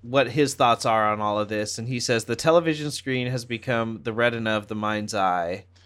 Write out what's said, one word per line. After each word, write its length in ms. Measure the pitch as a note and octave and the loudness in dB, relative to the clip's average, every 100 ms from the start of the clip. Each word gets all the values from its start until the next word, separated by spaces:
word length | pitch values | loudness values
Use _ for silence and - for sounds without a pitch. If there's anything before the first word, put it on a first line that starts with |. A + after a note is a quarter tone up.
what 300 | A#2+ C3+ A#2+ | 0 0 2
his 220 | C3 C#3 - | 2 0 4
thoughts 300 | B2+ A#2 B2 | 4 4 2
are 260 | A2 G#2+ | 2 2
on 80 | G#2+ | 2
all 180 | G#2 G#2 | 0 0
of 100 | G#2 | -2
this. 280 | G#2+ G#2 - | -2 -4 -6
And 100 | A2+ | -6
he 100 | B2 | -4
says, 240 | A#2+ A#2+ - | 0 0 0
"The 100 | A#2 | -2
television 520 | D#3+ E3+ E3 D3+ D3 | 4 4 4 -2 -6
screen 360 | C#3 - B2+ B2 | -8 -4 -4 -2
has 160 | B2+ A#2 | -4 -6
become 560 | A#2 - A#2 A2+ A2 | -8 -2 -2 -2 -6
the 100 | F#2+ | -6
retina 380 | A2 A#2 A#2 A2 | 0 0 0 -2
of 160 | G#2+ G2+ | -2 -2
the 80 | G#2+ | -4
mind's 380 | G#2+ G#2+ G#2+ | -2 -2 -4
eye." 520 | G#2+ F#2+ F2+ E2+ F2 - _ | 0 0 0 -2 -6 -10 _